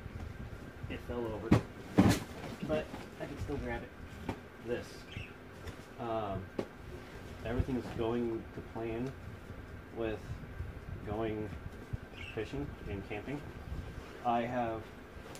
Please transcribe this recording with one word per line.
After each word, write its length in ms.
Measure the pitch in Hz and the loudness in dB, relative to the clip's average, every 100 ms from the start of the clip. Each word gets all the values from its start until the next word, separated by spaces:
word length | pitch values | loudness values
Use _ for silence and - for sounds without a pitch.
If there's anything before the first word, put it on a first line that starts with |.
| - - - - - - - - - | -8 -6 -6 -6 -8 -8 -10 -6 -4
it 100 | 123 - | -4 -2
fell 180 | 123 113 | 0 0
over, 360 | 104 110 113 - - - - - - - - - - 151 | 0 8 6 6 -6 6 12 12 10 4 -6 -8 -4 2
but 180 | 156 - - - - | 2 2 -4 -8 -8
I 40 | 143 | -6
can 140 | 135 | -4
still 140 | - 139 | -2 0
grab 240 | 123 120 | 0 -2
it. 540 | - - - - - - - - 113 | -4 -10 -10 -6 -4 -4 -6 -8 0
This, 180 | 117 - - - - - - - - - - - - | 0 -2 -10 -8 -6 -6 -10 -12 -10 -10 -10 -10 -4
um, 420 | 117 113 104 95 95 - - - - - - - - - 110 | 0 2 2 0 -2 -2 -4 -6 -10 -10 -8 -10 -10 -6 2
everything's 400 | 120 131 123 - 104 | 4 4 2 0 2
going 460 | 113 120 117 113 - | 2 4 2 0 -4
to 80 | - - | -8 -6
plan 380 | 113 113 113 131 - - - - - - - - - | -4 -2 0 -2 -4 -8 -10 -10 -10 -10 -10 -8 -2
with 220 | 113 104 - - - - - - - - - | 0 0 -4 -6 -6 -6 -6 -6 -6 -6 -2
going 420 | 107 113 107 107 - - - - - - - - 113 | 0 2 2 -2 -4 -8 -8 -6 -6 -6 -8 -4 -2
fishing 320 | 104 135 143 - 107 | 0 0 -2 -4 -4
and 180 | 98 - | -2 -2
camping. 320 | 104 123 147 - - - - - - - - 120 | -2 -2 -4 -4 -8 -4 -4 -4 -6 -8 0 4
I 160 | 120 | 6
have 400 | 117 123 113 113 101 - - - - | 6 4 2 0 -4 -10 -12 -12 -10